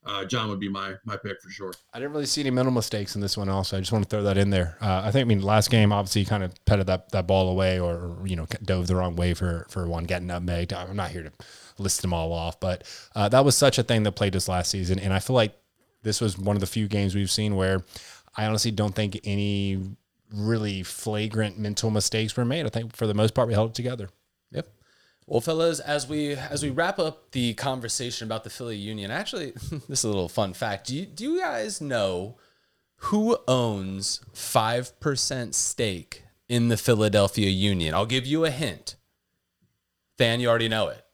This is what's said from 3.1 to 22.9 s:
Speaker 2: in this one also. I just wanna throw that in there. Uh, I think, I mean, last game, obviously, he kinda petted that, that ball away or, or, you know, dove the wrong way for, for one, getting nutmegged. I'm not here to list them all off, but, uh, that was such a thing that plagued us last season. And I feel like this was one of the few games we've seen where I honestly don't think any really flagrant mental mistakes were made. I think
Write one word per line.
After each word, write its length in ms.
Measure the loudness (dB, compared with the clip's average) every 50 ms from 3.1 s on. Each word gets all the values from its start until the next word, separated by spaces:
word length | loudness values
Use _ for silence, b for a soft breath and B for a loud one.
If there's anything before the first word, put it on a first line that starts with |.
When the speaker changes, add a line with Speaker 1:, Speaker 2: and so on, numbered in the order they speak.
| -4
Speaker 2:
in 60 | -4
this 160 | -2 -2 -2 -2
one 120 | -2 0
also. 280 | 0 0 0 -2 -2 -2
I 20 |
just 120 | -2 0
wanna 140 | 2 0 0
throw 180 | 2 0 0 2
that 140 | 2 4 4
in 120 | 4 4
there. 280 | 4 2 2 0 -2 -4
Uh, 200 | 0 0 0 2 2
I 60 | 2
think, 100 | 2 2
I 60 | 4 4
mean, 140 | 4 4
last 280 | 4 4 4 4 4 6
game, 220 | 6 6 6 6
obviously, 300 | 6 4 0 0 2 0 2
he 20 | 2
kinda 220 | 0 -2 -2 -4 -8 -2 _
petted 220 | 4 4 4 4 2
that, 240 | 0 0 -2 _
that 160 | -2 -2 2 4
ball 220 | 4 4 4 4
away 300 | 2 2 4 2 2 2
or, 160 | 0 0 -2
or, 320 | -2 -6 -8 -8 -6 -4 -4
you 80 | -2
know, 100 | -4 -4 -4 -6 -8 -2
dove 240 | 0 0 0 2 2
the 80 | 2
wrong 200 | 2 2 0 0
way 180 | 0 2 0 2
for, 320 | 0 0 -2 -2 -4 -6 -8
for 180 | -6 -4 -4 -2
one, 160 | -2 -4 -2
getting 220 | -2 -4 -4 -4 -4
nutmegged. 460 | -6 -4 -2 -2 -2 -2 -2 -4 -4
I'm 220 | -8 -8 -8 -6
not 160 | -6 -6 -6
here 120 | -6 -10 -12
to 80 | -12 -16 _ B B B B B B B B
list 240 | -4 -2 -2 0
them 120 | 0 0 0
all 200 | 0 0 -2 -2
off, 260 | -2 -4 -6 -6 _
but, 240 | -2 -2 -2 -4 B B B B B B B
uh, 140 | 2 2 6
that 140 | 6 8 8
was 100 | 8 6 6
such 200 | 6 6 6 4
a 60 | 2
thing 200 | 2 4 4 4
that 80 | 2 0
plagued 220 | 2 0 2 2
us 120 | 0 0 0
last 220 | 0 0 0 0
season. 280 | -2 -2 0 0 0 0
And 140 | 2 2 2
I 60 | 2
feel 160 | 2 2 4
like 220 | 4 4 4 0 _ _ _ _ _ _ _ _ _ _
this 160 | -4 -2 0
was 160 | 0 0 0 0
one 180 | 0 0 2
of 40 | 2
the 80 | 0 -2
few 200 | -2 -2 -2 0
games 280 | 0 0 0 2 0
we've 160 | 0 0 0
seen 240 | 0 0 0 0 0
where 280 | 2 2 2 2 0 -2 B B B B B B B B B B
I 100 | -2 -2
honestly 260 | 0 0 0 0 -2
don't 220 | 0 0 0 0 0
think 260 | 0 -2 -2 -2 -6 -6
any 580 | -4 -2 -2 0 0 0 0 0 -2 -2 -2 -4 -6 -10 -14 _ _ _ _ _ _ -8
really 500 | -4 -2 0 0 0 0 -2 -2 -4 -6
flagrant 720 | -8 -10 -8 -6 -4 -2 -2 -2 -2 -2 -2 -2 -2 -2 -4
mental 300 | -6 -4 -4 -2 -2 0
mistakes 440 | 0 2 0 0 0 0 -2 -2 -2
were 80 | -2 -2
made. 220 | 0 0 -2 -2
I 40 | -4
think 260 | -4 -4 -6 -6